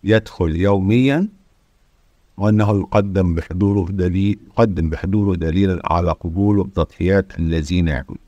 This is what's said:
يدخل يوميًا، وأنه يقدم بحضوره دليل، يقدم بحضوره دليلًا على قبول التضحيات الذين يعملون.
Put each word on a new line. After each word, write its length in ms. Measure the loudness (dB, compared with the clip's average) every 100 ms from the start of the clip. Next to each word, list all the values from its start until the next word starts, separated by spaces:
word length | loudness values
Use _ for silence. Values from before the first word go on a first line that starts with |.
يدخل 520 | 2 0 0 -4 -2 0
يوميًا، 720 | 0 2 2 2 2 0 -2 -6 _ _ _ _ _ _ _ _ _ -4
وأنه 420 | 0 2 2 0
يقدم 560 | 0 0 0 0 0
بحضوره 520 | 0 -4 -2 0 0 -2
دليل، 480 | -2 -2 0 -2 -2 -8
يقدم 440 | -2 0 0 -4
بحضوره 460 | -4 -2 0 0 0
دليلًا 560 | -2 0 0 0 -2
على 180 | 0 0
قبول 500 | -4 -6 -2 0 2
التضحيات 800 | 0 -2 -4 -2 0 0 0 -4
الذين 500 | -2 -2 -2 0 0
يعملون. 300 | -2 -8 -16